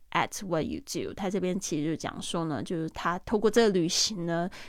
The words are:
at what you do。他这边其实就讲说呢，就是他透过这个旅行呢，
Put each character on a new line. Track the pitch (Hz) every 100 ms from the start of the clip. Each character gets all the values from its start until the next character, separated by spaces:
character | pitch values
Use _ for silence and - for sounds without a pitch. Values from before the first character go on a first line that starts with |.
| -
at | 170 117 - 196
what | 165
you | - 78
do。 | - - 104
他 | - 190
这 | 190
边 | 180 185
其 | - 151
实 | 151
就 |
讲 | 160 - -
说 | - 180 165
呢， | 131
就 | -
是 | 175 160
他 | - 170 180
透 | - 214
过 | 214
这 | 233
个 | 220
旅 | 185 165
行 | - - 208
呢， | 170 170 180 -